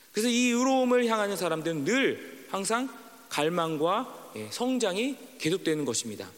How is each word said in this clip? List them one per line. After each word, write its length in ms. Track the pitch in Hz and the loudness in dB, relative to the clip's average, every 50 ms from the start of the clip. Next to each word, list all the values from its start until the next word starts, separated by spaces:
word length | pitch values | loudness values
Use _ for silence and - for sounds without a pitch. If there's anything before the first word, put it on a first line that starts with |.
| - - | -20 -8
그래서 180 | - 208 220 247 | -4 -2 0 2
이 180 | 233 240 247 247 | 4 4 4 4
의로움을 600 | 233 240 254 269 269 262 254 247 247 247 247 226 | 4 4 4 4 4 4 4 4 4 4 4 4
향하는 300 | 226 214 208 202 202 - | 2 2 0 0 -2 -2
사람들은 480 | 185 170 160 160 156 170 165 156 135 | -2 0 -2 0 -2 -2 -2 -2 0
늘 600 | 160 233 269 269 165 113 - - - - - - - | 0 2 2 2 2 0 -2 -6 -14 -16 -18 -10 -8
항상 400 | - 190 196 190 220 240 262 262 - - - - - - - - | -6 -4 -2 0 0 0 -2 -4 -8 -14 -18 -20 -20 -20 -16 -6
갈망과, 1040 | - - 147 160 175 175 165 160 160 143 156 170 190 226 254 - - - - - - | -2 0 0 0 2 0 0 0 0 0 0 2 2 0 -2 -4 -10 -16 -18 -14 -12
예, 120 | 107 107 107 | -10 -10 -10
성장이 640 | - - 240 254 262 247 233 196 180 196 240 277 262 - - - - - | -6 -4 -2 0 0 2 0 0 0 0 -2 -2 -4 -6 -12 -18 -12 -4
계속되는 460 | - 156 180 185 - 165 156 151 143 | -2 -2 -2 0 0 0 0 0 0
것입니다. 440 | 120 117 - - 117 104 - 98 98 - | -2 -2 -2 -4 -6 -8 -10 -12 -14 -16